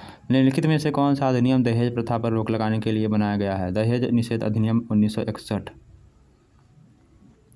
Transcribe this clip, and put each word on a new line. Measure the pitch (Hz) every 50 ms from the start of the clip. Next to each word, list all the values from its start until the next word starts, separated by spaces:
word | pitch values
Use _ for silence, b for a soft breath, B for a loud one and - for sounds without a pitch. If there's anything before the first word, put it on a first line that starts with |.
| B B B B B -
निम्नलिखित | 123 131 131 135 135 - 147
में | 156 156 147
से | 147 151
कौन | 143 143 143 143 139
सा | 139 143 131
अधिनियम | 131 123 123 127 131 131 120
दहेज | 120 113 117 120 123 120
प्रथा | 120 117 117 120 113
पर | 113 117
रोक | 110 110 110 110
लगाने | 113 110 110 107 110 110
के | 110 113 110
लिए | 107 107 107
बनाया | 107 104 107 104 104
गया | 101 101 98 98
है? | 95 92 90 92
दहेज | 107 110 113 120 123 123
निषेध | - 120 117 113 - 117 113 110
अधिनियम | 110 107 113 110 110 110 117 117 -
उन्नीस | 110 107 104 107 107
सौ | 113 -
इकसठ। | 113 107 - - - 110 98 95 - - - - - - - - - _ _ _ _ _ _ _ _ _ _ _ _ _ - - - _ _ _ _ _ - - - - _ _ _ -